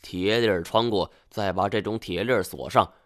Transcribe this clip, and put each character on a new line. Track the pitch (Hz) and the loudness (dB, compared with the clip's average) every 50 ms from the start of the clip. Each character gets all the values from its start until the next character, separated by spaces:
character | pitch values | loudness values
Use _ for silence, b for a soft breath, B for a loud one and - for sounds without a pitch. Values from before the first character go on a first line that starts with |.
铁 | - - - 90 90 101 110 120 | -16 -10 -6 -2 0 2 2 4
链 | 120 110 | 4 4
儿 | 98 87 | 2 2
穿 | 85 - - 110 117 120 | 0 0 2 2 2 4
过， | 110 95 85 b b b b b | 2 0 0 b b b b b
再 | - - 104 98 90 | -6 -4 -2 -2 0
把 | 95 95 101 | 0 0 0
这 | 98 107 | 0 -2
种 | 98 104 107 113 | -2 -2 -4 -6
铁 | - - 90 85 101 | -4 -4 -4 -2 0
链 | 117 131 107 | 2 2 2
儿 | 90 | 0
锁 | - - 69 62 67 | -2 -6 -10 -10 -6
上。 | - 123 98 b b b b | -4 -4 -4 b b b b